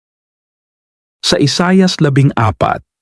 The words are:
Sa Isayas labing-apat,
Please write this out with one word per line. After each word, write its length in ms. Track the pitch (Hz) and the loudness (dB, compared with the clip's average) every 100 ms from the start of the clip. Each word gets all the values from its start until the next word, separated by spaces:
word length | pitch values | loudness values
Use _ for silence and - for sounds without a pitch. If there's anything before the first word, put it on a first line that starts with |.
| _ _ _ _ _ _ _ _ _ _ _ _ | _ _ _ _ _ _ _ _ _ _ _ _
Sa 160 | - - | -4 -2
Isayas 640 | 143 - 180 190 185 - | 0 0 2 2 2 0
labing-apat, 800 | 151 139 139 - 110 - - - - _ | 0 2 0 0 -2 -2 -4 -4 -10 _